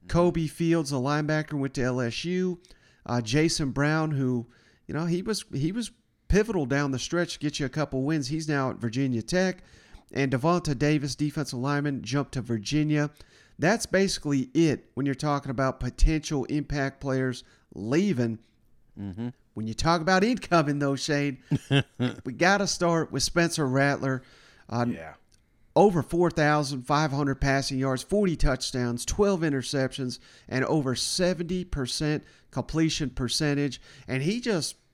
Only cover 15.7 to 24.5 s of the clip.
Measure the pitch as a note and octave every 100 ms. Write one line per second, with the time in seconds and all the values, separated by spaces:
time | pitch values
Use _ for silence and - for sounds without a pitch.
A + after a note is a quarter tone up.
15.7 | C3 B2+ - - D#3 - D3+ - D3+ C#3+
16.7 | C#3+ C3+ C3+ C#3 C3 C3 B2 - _ _
17.7 | - G#2 C#3+ G3+ C3 A#2+ A2 _ _ _
18.7 | - _ - G2 F#2+ A#2+ - _ - A2
19.7 | A2 D#3+ F3 D#3+ F#3 G#3+ A#3+ - F3 D3
20.7 | C#3+ C#3+ C#3 - C#3+ C#3+ C3 _ C#3+ -
21.7 | C#3 - _ B2 - - A#2 E3+ G3 G3
22.7 | - F3 E3 D#3 C#3 - - E3+ E3 C#3
23.7 | C3 C#3 C#3+ C3+ C3 - - -